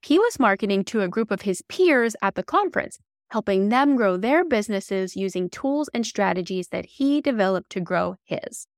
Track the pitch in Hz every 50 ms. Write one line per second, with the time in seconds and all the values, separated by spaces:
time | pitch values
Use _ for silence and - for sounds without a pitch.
0 | - - 285 349 440 480 - - 262 214 196 196 - 202 196 196 196 - - 220
1 | 196 180 180 220 226 220 208 185 - 208 185 - - _ - - 370 359 294 254
2 | 233 226 214 - - 196 - - - - - 381 415 349 - - - - - -
3 | _ _ _ _ _ _ - 220 208 - 196 190 196 208 233 254 277 285 277 247
4 | 226 196 180 180 196 233 285 330 370 330 262 214 208 226 208 190 196 - 196 190
5 | 190 185 - 190 190 190 - 180 180 175 - - - 269 277 294 302 - - 240
6 | 226 - - - 202 190 175 185 180 - 190 185 175 - - - - - _ -
7 | 269 277 285 294 294 294 254 214 196 190 190 180 - _ - 196 175 - 180 170
8 | 180 175 190 - _ _ 180 - - - - - - _ _